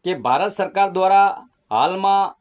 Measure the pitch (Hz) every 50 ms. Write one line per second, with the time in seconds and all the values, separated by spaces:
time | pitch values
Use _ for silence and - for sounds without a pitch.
0 | _ 175 185 135 123 123 127 147 190 208 208 - 190 185 - 190 196 190 175 190
1 | 185 190 196 196 196 196 - - - _ _ _ _ _ 107 113 135 170 185 190
2 | 196 196 196 196 196 - - _